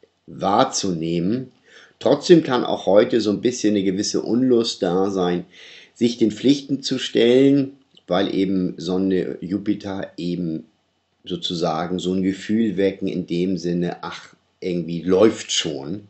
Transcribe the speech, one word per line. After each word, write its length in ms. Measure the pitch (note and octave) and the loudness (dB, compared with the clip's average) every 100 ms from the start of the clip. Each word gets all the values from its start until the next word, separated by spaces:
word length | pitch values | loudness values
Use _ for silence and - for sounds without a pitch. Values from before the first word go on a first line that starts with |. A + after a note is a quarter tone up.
| _ _ - | _ _ -18
wahrzunehmen. 1200 | E2+ F#2 G#2+ C3+ - G2+ E2+ E2 E2+ F2+ B2 B2+ _ _ - - - | -6 0 2 2 0 -2 -2 -2 0 0 -2 -6 _ _ -20 -20 -2
Trotzdem 440 | A2 C#3+ - E3+ | 2 4 6 6
kann 220 | C#3+ B2 - | 6 0 0
auch 200 | G#2 - | -2 4
heute 360 | G2+ A#2+ A#2+ | 6 6 2
so 100 | G#2 | 0
ein 100 | G2 | 0
bisschen 340 | A#2+ A#2+ G#2+ G#2 | -2 0 0 0
eine 80 | |
gewisse 380 | F#2+ F#2 G#2+ F#2 | 0 -2 -2 -4
Unlust 600 | - A2+ C3 A#2 A#2 - | 0 0 4 4 2 -2
da 260 | F#2 F#2 G2 | 0 0 0
sein, 360 | F#2+ F2+ F2 F2 - - - - | 0 0 -2 -6 -18 -20 -20 -16
sich 240 | - A#2+ - | -2 -2 2
den 140 | A2 | 0
Pflichten 520 | G#2+ C3 C#3+ - C3+ | 2 2 2 0 -6
zu 160 | - C3 | -4 -6
stellen, 720 | - A#2 A#2 B2+ C#3 C#3+ C3 - _ _ - | -2 2 4 6 6 4 0 -6 _ _ -4
weil 260 | F2+ G2+ | -2 0
eben 420 | - F#2+ F#2+ F2+ - | 0 0 0 -2 -4
Sonne, 600 | E2 F#2 F#2+ F#2 - - | -4 -2 0 0 -2 -6
Jupiter 680 | F2 G2 G2+ G2+ G2+ G2 - - | -6 -4 -4 -4 -6 -8 -10 -8
eben 480 | F2 F2 E2+ D#2+ - _ _ _ _ _ | -6 -4 -4 -6 -10 _ _ _ _ _
sozusagen 760 | - F2 - F2 E2+ D#2 F2 F2+ | -10 -8 -6 -4 -2 -2 -4 -4
so 160 | F2+ | -2
ein 100 | F#2 | -2
Gefühl 520 | F#2+ F#2 - A2 A2+ F2+ | -2 -4 -2 -2 0 0
wecken 320 | G2 F#2+ G2 | 0 -2 -6
in 180 | F2+ E2 | -6 -4
dem 320 | F2 F#2 F#2 | -2 -2 -2
Sinne, 400 | E2+ F2 F2 - | -2 -2 -2 -6
ach, 340 | E2+ - - _ _ - | -12 -14 -18 _ _ -10
irgendwie 420 | F#2 F2 E2 E2+ | -6 -4 -4 -4
läuft 500 | E2+ F#2+ A2+ A2+ - | 0 4 4 2 -4
schon. 560 | - E2+ C#2 C#2 G2+ | -4 -4 -6 -8 -10